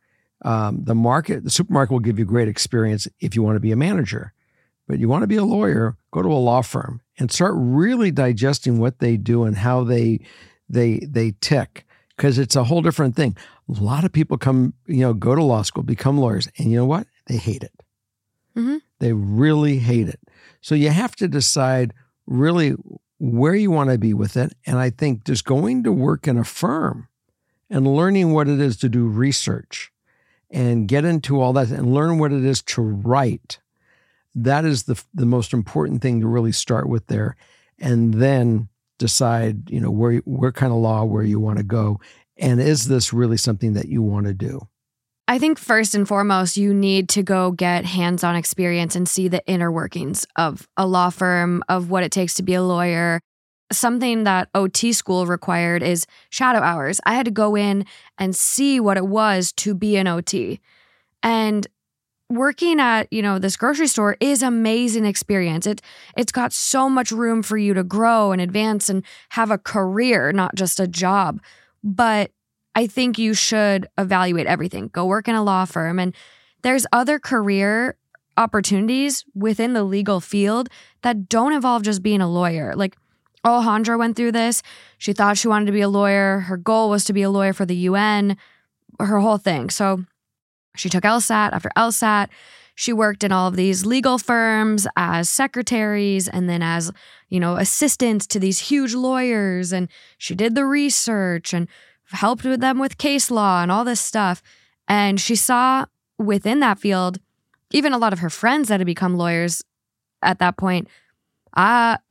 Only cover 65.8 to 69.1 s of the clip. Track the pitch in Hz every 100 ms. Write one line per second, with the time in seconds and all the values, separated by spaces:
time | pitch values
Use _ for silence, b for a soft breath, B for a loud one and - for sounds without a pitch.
65.8 | B B B - 240 254 240 - - 269
66.8 | 269 262 247 226 233 226 202 214 202 190
67.8 | 180 202 226 226 202 185 180 208 220 208
68.8 | - 190 B